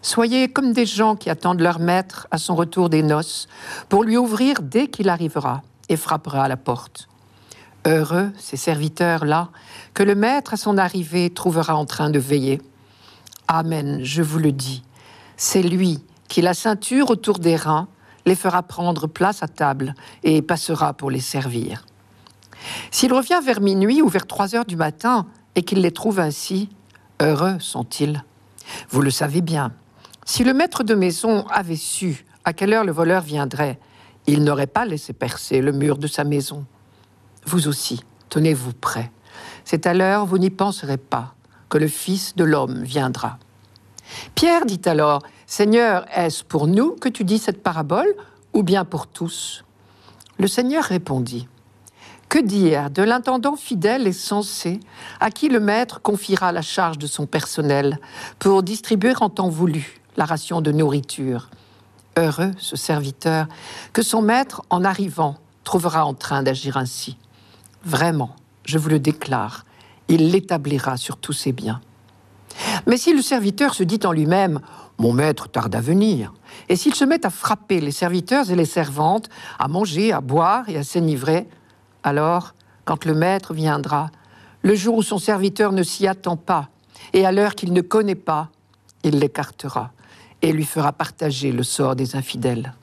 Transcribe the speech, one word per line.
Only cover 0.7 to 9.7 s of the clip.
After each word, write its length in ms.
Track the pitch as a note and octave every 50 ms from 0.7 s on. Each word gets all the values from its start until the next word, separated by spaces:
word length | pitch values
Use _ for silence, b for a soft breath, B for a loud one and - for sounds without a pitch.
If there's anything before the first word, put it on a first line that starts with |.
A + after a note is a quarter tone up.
des 140 | A#3 B3+ A#3+
gens 300 | G3+ - G3+ A3 A3 G#3+
qui 140 | G3+ - F#3+
attendent 300 | D#3+ D#3+ - F3 F3+ F3
leur 200 | E3+ F3 F3 E3+
maître 480 | E3+ E3+ F3 F#3 F#3+ F#3 - - - -
à 80 | - D#3+
son 160 | - - F3+
retour 340 | D#3+ E3+ E3 - F#3 F3+ E3+
des 140 | D#3+ D#3
noces, 460 | D#3 D3+ D3+ D3+ D#3+ - - - - B B B B B B B B B
pour 160 | - G3 A3+
lui 120 | A3 A3
ouvrir 460 | A#3+ B3 A#3 G#3+ G3+ B3+ C4+ C#4+ -
dès 240 | E3 C3+ B2+ A3+ C#4+
qu'il 220 | - - - G#3 F#3+
arrivera 540 | F3 E3 E3+ D#3 - D#3 C#3+ C3+ B2 C#3 - - _ _ _ _
et 80 | E3
frappera 480 | D#3 - - E3 D#3 - D#3+ C#3+ C#3 C3+
à 40 | C3+
la 80 | C3
porte. 520 | B2+ - - A#2+ A#2+ - - _ - - _ _ _ B B B B B B B B B B B B -
Heureux 440 | - D#3+ D#3+ D#3 D3+ E3 F3 G3 G3+ G3 -
ces 180 | - - -
serviteurs-là, 920 | C3 - E3+ D#3+ D3 D3+ D#3 D#3 - F3 E3+ E3 D#3+ D3+ D3 D3+ D#3+ F3 E3+ B B B B